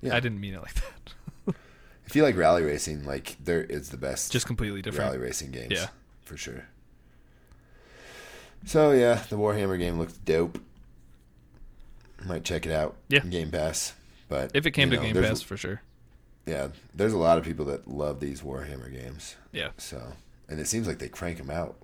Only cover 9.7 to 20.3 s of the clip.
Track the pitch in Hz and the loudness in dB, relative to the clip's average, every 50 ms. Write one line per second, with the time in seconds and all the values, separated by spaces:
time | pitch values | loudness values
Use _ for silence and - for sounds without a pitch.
9.7 | 95 90 87 87 85 82 82 82 - - - - 80 80 85 85 - - - - | 2 2 2 2 2 0 -2 -2 -6 -2 2 4 4 4 4 2 -2 -6 -12 -16
10.7 | - - - - - - - - - - - - - - - - - - - - | -20 -20 -20 -20 -20 -20 -20 -20 -20 -20 -20 -20 -20 -20 -20 -20 -20 -18 -18 -18
11.7 | - - - - - - - - - - 98 92 87 78 - - 87 80 - 82 | -18 -18 -20 -20 -20 -20 -20 -20 -16 -10 -6 -6 -4 -4 -2 -2 -2 -2 0 0
12.7 | 80 76 78 - - - - - - - 90 87 90 87 80 78 80 82 76 80 | 0 2 0 0 -2 -8 -12 -12 -10 -8 -8 -6 -6 -6 -4 -4 -4 -4 -2 -4
13.7 | 78 - - - - - - - - - - - - 67 65 - - 147 156 165 | -4 -4 -6 -8 -10 -14 -20 -20 -20 -20 -10 -6 -6 -4 -4 -4 -2 -2 -2 0
14.7 | 156 147 139 - - 120 - 110 107 - - 107 110 - - - 95 98 - - | 0 2 2 2 2 0 0 0 2 2 2 2 0 -2 -6 -8 -10 -8 -8 -8
15.7 | 98 - - - - - - - - - - - - - - - 80 71 67 69 | -8 -10 -12 -18 -20 -20 -20 -20 -20 -20 -20 -20 -20 -12 -8 -6 -4 -4 -4 -6
16.7 | 76 - - - - 73 101 113 110 92 82 82 85 82 82 82 80 76 76 71 | -8 -12 -18 -10 -2 0 2 2 4 4 6 6 6 6 4 0 -4 -4 -4 -4
17.7 | 69 - - - 65 71 73 73 71 67 73 69 69 67 - 69 65 67 71 73 | -4 -6 -6 -8 -6 -4 -2 -2 -2 -4 -6 -6 -6 -8 -8 -8 -8 -8 -8 -10
18.7 | 69 65 62 64 65 64 62 62 71 78 - - - - - - - 160 78 67 | -10 -10 -10 -12 -12 -12 -12 -12 -12 -14 -14 -16 -16 -18 -18 -12 -8 -6 -6 -6
19.7 | - - - - - 64 58 62 - - - - | -8 -12 -14 -12 -12 -12 -12 -12 -14 -16 -18 -20